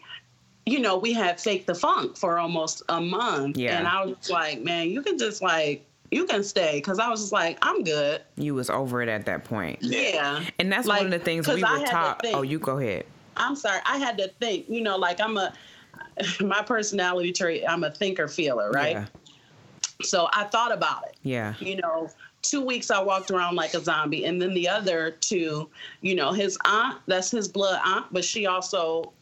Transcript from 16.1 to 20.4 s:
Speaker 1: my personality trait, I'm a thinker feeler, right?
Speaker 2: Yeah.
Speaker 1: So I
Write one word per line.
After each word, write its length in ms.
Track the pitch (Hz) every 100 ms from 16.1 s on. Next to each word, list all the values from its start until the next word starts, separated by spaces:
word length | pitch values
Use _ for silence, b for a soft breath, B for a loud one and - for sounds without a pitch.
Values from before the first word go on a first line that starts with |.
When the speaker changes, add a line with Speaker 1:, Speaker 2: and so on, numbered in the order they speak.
| - 196 -
Speaker 1:
my 200 | 196 196
personality 680 | 208 233 208 196 180 180 175
trait, 320 | 175 175 165 -
I'm 160 | 170
a 80 | 156
thinker 360 | - 202 185 151
feeler, 420 | - 151 120 104
right? 220 | 131 147 -
Speaker 2:
Yeah. 80 | 104 - - B B B - - - -
Speaker 1:
So 280 | - 185 170
I 100 | 208